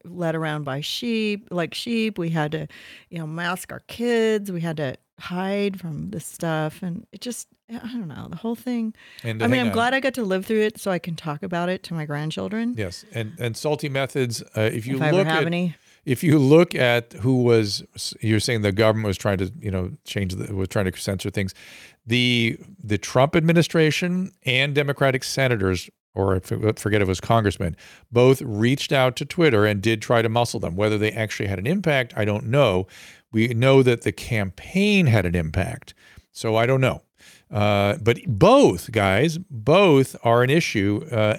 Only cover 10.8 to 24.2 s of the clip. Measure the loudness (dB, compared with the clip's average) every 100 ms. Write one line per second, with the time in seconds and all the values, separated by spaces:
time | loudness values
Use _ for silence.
10.8 | -4 -4 -6 -8 -8 -8 -6 -4 -4 -4
11.8 | -6 -8 -6 -6 -6 -6 -6 -4 -4 -4
12.8 | -6 -8 -10 -8 -8 -6 -6 -4 -2 -2
13.8 | -2 -4 -2 -2 -2 -4 -6 -2 0 -2
14.8 | -4 -2 2 2 2 0 0 -2 -4 -6
15.8 | _ _ -4 0 4 4 8 6 6 2
16.8 | 2 2 -2 -4 0 2 4 4 2 -4
17.8 | -10 -12 -12 -6 0 0 0 0 0 4
18.8 | 2 2 -2 -2 -2 -2 -4 -6 -6 -4
19.8 | -6 -10 -10 -6 -4 -6 -6 -6 -4 -2
20.8 | -2 -4 -6 -4 -4 -4 -4 -8 -20 -20
21.8 | -20 _ -2 2 2 2 0 -4 -12 -16
22.8 | -4 -4 0 2 4 4 4 4 2 2
23.8 | 2 0 -2 -2